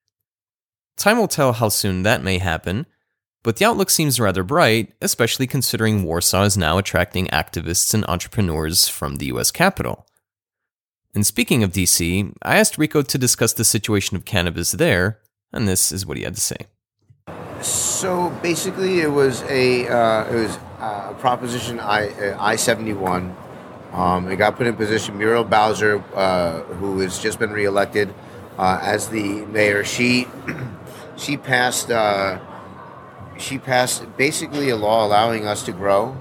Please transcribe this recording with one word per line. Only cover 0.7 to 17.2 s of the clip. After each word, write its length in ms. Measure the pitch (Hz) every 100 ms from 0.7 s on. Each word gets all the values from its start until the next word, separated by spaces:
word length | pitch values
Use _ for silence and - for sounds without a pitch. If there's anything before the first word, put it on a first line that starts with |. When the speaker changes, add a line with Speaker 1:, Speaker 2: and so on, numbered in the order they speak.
| _ _ -
Speaker 1:
Time 200 | 202 233
will 100 | 196
tell 260 | - 131
how 160 | 117 110
soon 340 | - 101 92
that 180 | 98 110
may 160 | 92 90
happen, 480 | 92 80 85 101 170 _ _ _ _ _
but 140 | 156 147
the 100 | 208
outlook 240 | 214 185
seems 300 | - 151 120
rather 240 | 104 92
bright, 500 | 90 160 135 113 - _
especially 460 | 98 - 117 - 131
considering 560 | 139 - 110 110 104
Warsaw 400 | 82 85 - 92
is 120 | 104 98
now 220 | 78 92
attracting 480 | 98 85 87 90 92
activists 680 | 78 - 85 82 87 - 110
and 100 | -
entrepreneurs 800 | 90 - - 92 78 78 90 -
from 280 | - 73 69
the 100 | 69
U 120 | 62
S 100 | -
capital. 560 | - 185 - 60 - _ _ _ _ _ _ _ _ _ _ _ 101
And 100 | -
speaking 380 | - 240 143
of 80 | 98
D 160 | 92 87
C, 440 | - 85 95 101 -
I 140 | - 170
asked 200 | 214 -
Rico 240 | 151 151
to 160 | 139 135
discuss 360 | 123 - 117
the 120 | - 110
situation 500 | 110 - 104 - 92
of 100 | -
cannabis 480 | 98 87 82 82
there, 460 | 90 165 90 92 110 _ _ _
and 160 | - 104
this 240 | 92 -
is 140 | 90 95
what 120 | 67
he 60 |
had 120 | 69 92
to 60 |
say. 260 | - - - _ _ _ _ _